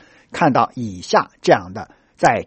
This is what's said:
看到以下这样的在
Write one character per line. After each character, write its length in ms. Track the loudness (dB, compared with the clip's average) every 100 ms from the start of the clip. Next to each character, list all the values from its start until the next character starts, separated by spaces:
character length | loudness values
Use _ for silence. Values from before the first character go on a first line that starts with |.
| _ _ _
看 220 | 0 2
到 180 | 2 0
以 280 | -4 -10 -10
下 280 | -2 -2 -2 _
这 100 | 2
样 220 | 2 0
的 160 | -12 -14 _ _ _
在 260 | 0 0